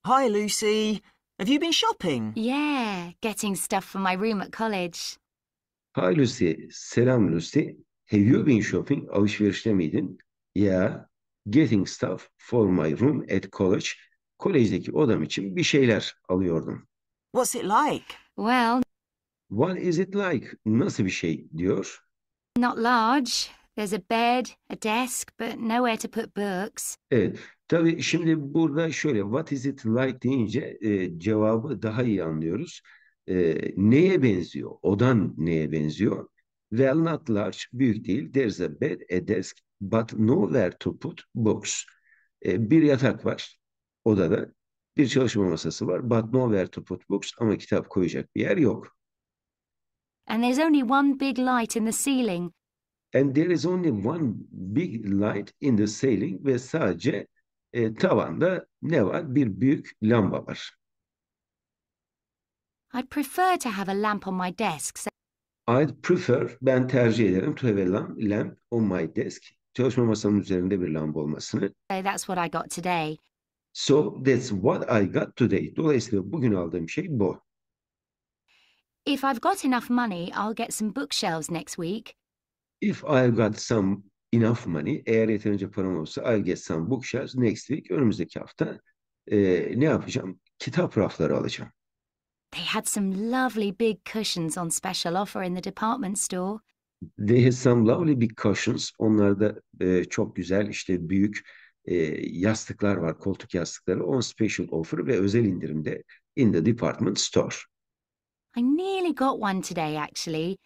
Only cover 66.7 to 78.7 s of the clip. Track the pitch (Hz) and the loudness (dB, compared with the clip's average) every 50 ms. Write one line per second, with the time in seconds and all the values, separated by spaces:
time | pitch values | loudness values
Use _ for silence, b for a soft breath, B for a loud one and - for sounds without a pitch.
66.7 | 131 127 127 123 135 127 120 113 107 117 113 95 90 92 - 151 151 - 131 120 | 4 4 2 2 2 4 4 4 4 4 2 4 4 2 0 -2 -4 -2 0 0
67.7 | 104 98 95 90 95 117 160 185 - - 113 101 104 107 - - - _ _ _ | 0 2 0 0 0 -2 -2 -6 -6 -4 -2 -2 0 -2 -4 -6 -8 _ _ _
68.7 | 120 117 110 98 92 87 82 80 - - - - - - _ - _ _ _ _ | -2 0 0 0 0 -2 -4 -4 -4 -4 -4 -4 -8 -12 _ -20 _ _ _ _
69.7 | _ - 123 131 120 131 120 113 107 104 104 101 104 101 90 - 95 90 90 92 | _ 0 0 2 2 2 2 2 2 2 2 2 2 2 2 0 0 0 0 0
70.7 | 101 92 90 78 78 80 78 76 76 78 76 76 76 67 - - - - 202 202 | 0 -2 -2 -2 -2 -4 -4 -4 -4 -4 -4 -4 -6 -6 -8 -6 -4 -4 -4 -4
71.7 | - _ _ _ 196 190 185 190 196 - - - 185 180 170 165 - 165 - - | -6 _ _ _ -8 -4 -4 -4 -4 -4 -6 -4 -4 -2 -2 -2 -4 -6 -6 -6
72.7 | - 175 170 180 180 170 156 156 156 - _ _ _ _ _ _ _ _ _ _ | -10 -6 -4 -2 -2 -2 -2 -4 -6 -10 _ _ _ _ _ _ _ _ _ _
73.7 | _ - - - 135 151 170 208 - - 131 135 131 - - - 104 92 95 139 | _ -6 2 4 4 4 4 0 -4 0 2 2 2 2 0 -4 -4 0 2 2
74.7 | 185 - - - - 107 101 87 - 147 208 - _ - 127 98 95 87 76 76 | 2 0 0 2 2 2 2 2 0 -2 -4 -4 _ 0 2 2 2 0 -2 -4
75.7 | - - 156 156 147 120 - - 107 98 90 92 - 165 123 120 101 92 87 82 | -4 -2 0 2 2 0 0 0 -2 -2 -2 -2 -4 -2 0 0 0 0 -2 -4
76.7 | 87 90 82 82 - - 190 185 147 117 101 76 65 - _ _ _ _ _ _ | -4 -6 -6 -4 -6 -6 -6 -4 -2 0 0 0 -2 -4 _ _ _ _ _ _
77.7 | _ _ _ _ _ _ _ _ _ _ _ _ _ _ _ _ _ _ _ _ | _ _ _ _ _ _ _ _ _ _ _ _ _ _ _ _ _ _ _ _